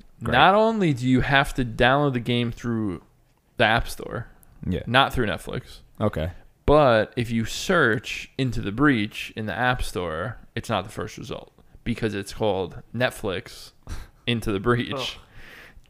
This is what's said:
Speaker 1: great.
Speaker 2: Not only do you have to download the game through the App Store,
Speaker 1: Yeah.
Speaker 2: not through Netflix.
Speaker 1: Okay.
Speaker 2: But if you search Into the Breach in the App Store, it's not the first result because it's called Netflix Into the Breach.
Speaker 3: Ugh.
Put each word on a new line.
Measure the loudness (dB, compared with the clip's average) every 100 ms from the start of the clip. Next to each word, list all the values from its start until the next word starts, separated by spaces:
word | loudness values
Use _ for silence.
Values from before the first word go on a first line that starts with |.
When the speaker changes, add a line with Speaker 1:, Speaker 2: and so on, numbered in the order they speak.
| -16 -10
Speaker 1:
great. | 0
Speaker 2:
Not | 4 6
only | 6 4 2 0
do | 2 2
you | 2
have | 4 2 2
to | -2
download | -4 2 4 4 2
the | 0
game | -2 -2 -2
through | -4 -4 -2 -2 -6 -10 _ _ _ _ 2
the |
App | 4 4 0
Store, | -8 -8 -8 -10 -16 -20 -10 -4
Speaker 1:
Yeah. | -4 2
Speaker 2:
not | 2 4
through | 2 -2
Netflix. | -4 -6 -10 -10 -18 -20 -2
Speaker 1:
Okay. | -2 0 -4 -6 -18 _
Speaker 2:
But | 4 6 8 6 2 -2
if | -2
you | -2
search | -2 -4 0 4 4 2 -2 -10 -10 -4
Into | -2 -2
the | -4
Breach | 2 2 2 -2 -6 -10
in | -8 -6
the |
App | -2 -2 0
Store, | -4 -4 -4 -4 -6 -10 -10
it's | -10 -4
not | -4
the | -4
first | -8 -10 -10
result | -12 -12 -14 _ _ -10
because | -6 -2 -2
it's | -4 -8
called | -4 -2 0 -4 -8 -12
Netflix | -4 -4 -2 -6 -6 -8 -16 -20 -20 -12 -12 -12 _ -4
Into | -2 -2
the | 0
Breach. | 2 0 0
Speaker 3:
Ugh. | -6 -8 -10 -18 -20 -20 -20 -20 -20